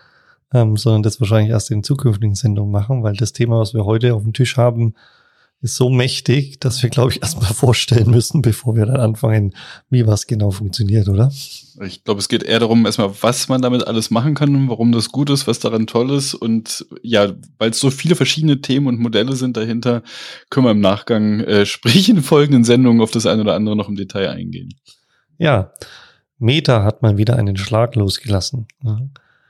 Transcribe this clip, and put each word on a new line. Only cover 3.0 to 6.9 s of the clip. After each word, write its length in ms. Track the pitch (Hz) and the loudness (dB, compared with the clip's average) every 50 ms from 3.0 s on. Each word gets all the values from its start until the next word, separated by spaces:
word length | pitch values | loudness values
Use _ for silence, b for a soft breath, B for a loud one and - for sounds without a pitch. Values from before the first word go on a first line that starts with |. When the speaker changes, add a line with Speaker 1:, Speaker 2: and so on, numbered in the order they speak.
Speaker 1:
weil 140 | 110 107 101 | -2 -2 -2
das 160 | - 110 101 | -2 -4 -4
Thema, 280 | - - 120 117 117 113 | -2 -2 0 0 2 0
was 140 | 110 101 - | 0 0 -2
wir 120 | 110 101 | -2 0
heute 280 | 101 110 113 120 123 120 | 0 0 2 2 0 0
auf 100 | 107 101 | 0 -2
dem 100 | 110 107 | -2 -2
Tisch 240 | - 127 120 - | 0 0 0 2
haben, 360 | 120 117 123 117 117 117 113 b b b b b b b b b b b b b _ | 2 2 2 2 0 0 -2 b b b b b b b b b b b b b _
ist 140 | - 117 - | -8 -6 -2
so 140 | - 127 123 | 0 0 2
mächtig, 680 | 131 123 123 131 - - - - 123 143 139 139 - - | 2 2 2 0 -2 -4 -2 0 0 0 0 -4 -6 -6
dass 200 | - 127 117 - | -4 -4 -2 -2
wir, 80 | - | -2
glaub 220 | 117 | -2